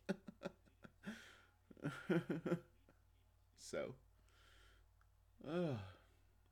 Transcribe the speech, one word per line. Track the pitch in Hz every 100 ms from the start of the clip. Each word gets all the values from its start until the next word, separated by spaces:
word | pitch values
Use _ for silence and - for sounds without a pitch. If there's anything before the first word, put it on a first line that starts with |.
| -
<laughs> | 190 - - 185 - - - - - - 226 - - - - - - - - - 170 - 165 196 175 - - - - - - - - - -
So, | - 78 64 - - - - - - - - - - - - - - - -
uh, | 165 170 120 95 95 - - - - -